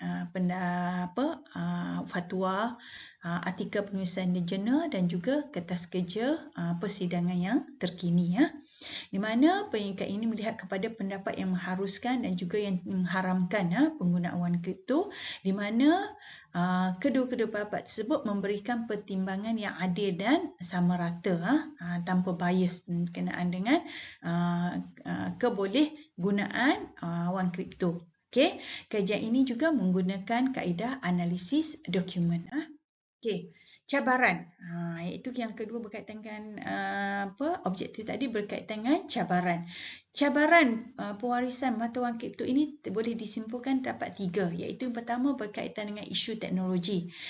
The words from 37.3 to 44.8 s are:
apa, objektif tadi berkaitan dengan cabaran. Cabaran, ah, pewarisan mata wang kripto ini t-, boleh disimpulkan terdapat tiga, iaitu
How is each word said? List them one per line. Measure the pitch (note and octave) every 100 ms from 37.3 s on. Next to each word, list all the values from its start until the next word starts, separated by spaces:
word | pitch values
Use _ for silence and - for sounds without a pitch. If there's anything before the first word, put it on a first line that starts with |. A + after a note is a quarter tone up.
apa, | F#3+ D4 F4+
objektif | - F#3+ - -
tadi | G#3+ - C4+
berkaitan | A3 G#3 - - G#3+
dengan | A#3 D#4+ -
cabaran. | A#3 E3+ F3+ F3+ E3+ E3+ - - - _
Cabaran, | - C#4+ C#4+ D#4 E4+ C4 A3+ - -
ah, | G3+ G#3
pewarisan | B3 B3 B3+ B3+ C4 A3
mata | A#3 B3
wang | A#3+ A#3
kripto | A#3+ -
ini | - C4 D4+ -
t-, | -
boleh | G3 A3+ A3+
disimpulkan | G#3 - A3 B3 C4+ C4
terdapat | B3 - - -
tiga, | F#3+ G3 F3+
iaitu | E3+ - -